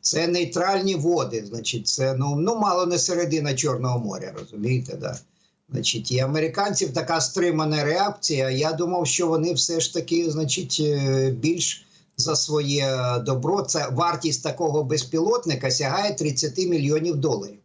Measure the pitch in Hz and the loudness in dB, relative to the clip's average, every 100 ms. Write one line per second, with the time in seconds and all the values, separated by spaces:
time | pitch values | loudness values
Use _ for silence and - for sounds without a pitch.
0 | - 151 170 175 170 175 180 196 190 180 | 0 0 0 0 0 0 0 2 0 0
1 | 151 170 131 113 101 117 113 120 98 - | 2 2 0 -4 -6 -8 -6 -4 -4 0
2 | 131 131 143 143 180 226 208 180 175 170 | 0 0 0 0 0 2 2 2 2 0
3 | - 175 170 156 147 131 147 123 127 123 | 0 0 0 0 0 0 0 0 0 -2
4 | 110 95 95 - - 107 110 127 - 95 | -4 -6 -10 -12 -14 -4 0 0 -2 -8
5 | - - - _ _ _ _ 131 - 117 | -8 -8 -14 _ _ _ _ -4 -2 -2
6 | 104 127 135 151 160 - 208 196 180 139 | 0 0 2 0 0 0 0 0 0 -2
7 | 156 165 156 196 175 156 151 151 143 165 | 0 0 0 0 2 2 2 0 2 2
8 | 175 - - 143 131 131 151 156 175 180 | 0 -2 -2 0 2 2 0 0 0 0
9 | 160 - 175 160 165 147 - 165 - 170 | 0 2 2 2 2 0 0 0 0 -2
10 | 165 165 170 151 151 - 147 - 151 147 | 0 0 2 0 0 -2 -2 0 2 2
11 | 135 135 135 117 139 175 - - - _ | 2 2 2 2 0 0 -2 -4 -12 _
12 | _ - 160 151 - 151 143 143 135 131 | _ -4 0 0 0 0 2 0 0 0
13 | 123 120 110 131 135 196 - 160 131 131 | 0 0 0 0 0 0 0 -2 -2 0
14 | 170 - 165 143 156 - 165 147 135 151 | 0 2 -2 -2 -4 -2 0 0 0 -2
15 | - 160 180 240 170 135 135 127 143 170 | 0 0 2 2 0 -2 0 0 0 0
16 | 202 160 151 139 147 - 180 165 143 151 | 0 0 -2 0 -2 0 0 2 2 2
17 | 170 147 147 110 101 - | 2 0 0 0 -4 -14